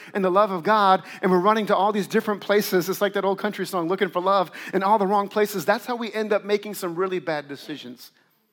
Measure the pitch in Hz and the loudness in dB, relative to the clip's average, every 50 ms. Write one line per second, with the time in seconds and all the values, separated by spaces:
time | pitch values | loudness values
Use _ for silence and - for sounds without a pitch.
0 | - - - 202 190 185 175 196 214 208 190 180 156 170 170 160 202 190 190 190 | -14 -8 -4 0 0 2 4 4 4 2 0 -2 0 2 2 4 6 6 4 4
1 | - - - - - 196 185 180 175 202 220 220 214 190 208 180 185 208 214 208 | 2 -4 -8 -2 0 2 4 4 4 4 2 2 2 0 2 2 2 2 2 0
2 | 185 - - 220 220 - 208 185 - - 202 208 202 - - 185 165 180 190 - | -2 0 0 0 0 0 -2 -4 0 2 2 2 2 2 0 0 0 -2 -2 -2
3 | 202 202 196 208 185 196 196 196 - 208 196 - 190 170 - 185 170 160 190 190 | -2 -2 0 0 0 0 -2 -2 -2 -4 -4 -6 -6 -4 -4 -2 -2 0 0 0
4 | 208 185 - 180 180 185 196 196 180 156 - - - - - 185 190 196 214 220 | -2 -2 -2 -2 0 2 2 2 2 0 -4 -12 -10 -6 -4 -2 2 2 2 2
5 | 202 185 208 202 202 196 - 214 214 208 202 196 151 202 202 233 - - 247 233 | 2 2 2 0 0 0 0 0 0 0 0 -2 0 0 0 0 -2 -6 -6 -6
6 | 240 214 196 214 220 214 214 196 - 202 208 208 208 214 202 - 196 180 165 165 | -6 -6 -6 -6 -2 0 0 0 0 0 -2 -4 -4 -6 -10 -8 -8 -6 -4 -4
7 | 190 190 185 180 175 170 160 147 143 143 143 127 - - 151 131 120 120 123 117 | -4 -2 -4 -4 -4 -4 -6 -6 -6 -10 -12 -14 -12 -12 -14 -12 -14 -16 -18 -18
8 | - - _ _ _ _ _ _ _ _ | -20 -20 _ _ _ _ _ _ _ _